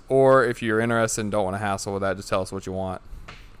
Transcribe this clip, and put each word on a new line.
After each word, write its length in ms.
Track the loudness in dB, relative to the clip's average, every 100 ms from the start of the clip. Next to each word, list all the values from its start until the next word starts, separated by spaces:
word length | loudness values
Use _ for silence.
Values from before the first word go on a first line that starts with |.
| 0
Or 360 | 4 6 6 4
if 160 | 0
you're 180 | 0 0
interested 420 | 2 2 0 -2
and 100 | -2
don't 120 | -2
wanna 140 | -2 -2
hassle 340 | -4 -4 -4
with 80 | -4
that, 140 | -2 -4
just 140 | -2
tell 120 | -4
us 100 | -4
what 140 | -8 -8
you 60 |
want. 300 | -6 -6 -8 -12 -16 -16 -18 -20 -14